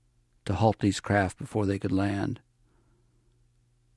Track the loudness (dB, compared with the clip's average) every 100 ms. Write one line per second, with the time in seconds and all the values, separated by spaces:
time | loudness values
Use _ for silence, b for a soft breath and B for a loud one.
0 | _ _ _ _ -6 2 2 4 0 0
1 | 0 2 2 -2 -6 -2 -2 -2 -2 0
2 | 0 -2 -4 -6 _ _ _ _ _ _
3 | _ _ _ _ _ _ _ _ _